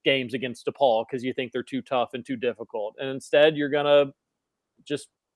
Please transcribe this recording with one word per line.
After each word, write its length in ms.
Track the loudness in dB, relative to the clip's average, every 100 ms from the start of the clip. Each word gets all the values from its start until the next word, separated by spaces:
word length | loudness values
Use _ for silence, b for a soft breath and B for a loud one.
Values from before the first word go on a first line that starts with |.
games 300 | 0 0 0
against 320 | -6 -6 -6 -6
DePaul 400 | 0 2 2 -2
'cause 140 | -6
you 100 | -6
think 180 | -6 -6
they're 120 | -8
too 180 | -6 -8
tough 320 | -4 -2 -2 -6
and 100 | -10
too 100 | -6
difficult. 600 | -4 -6 -8 -8 -10 -8
And 100 | -10
instead, 460 | -10 0 4 6 4
you're 140 | -2
gonna 420 | 0 4 4 4 -2 _ _ _ _ _ _
just 260 | -10 -10 -10 _ _